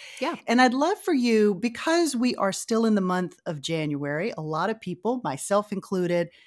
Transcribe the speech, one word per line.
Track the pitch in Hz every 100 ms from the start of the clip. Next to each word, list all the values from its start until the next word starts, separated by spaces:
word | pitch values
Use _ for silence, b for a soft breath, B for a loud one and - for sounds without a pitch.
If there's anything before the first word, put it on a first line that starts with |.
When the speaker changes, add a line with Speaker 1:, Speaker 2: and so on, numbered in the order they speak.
| B B
Speaker 1:
Yeah. | 262 339 -
Speaker 2:
And | 233
I'd | 254
love | 254 311 415
for | -
you, | 302 240 220 208 190
because | 233 233 - 330 330 254
we | 247 -
are | 196
still | 180 - 226 226
in | 208
the |
month | 185 180 180 - -
of | 156
January, | 135 165 151 143 143 147 202 -
a |
lot | 156 156 185
of | 220
people, | - 175 214 254
myself | 165 147 - 202 202
included, | 190 - 190 180 175 170 b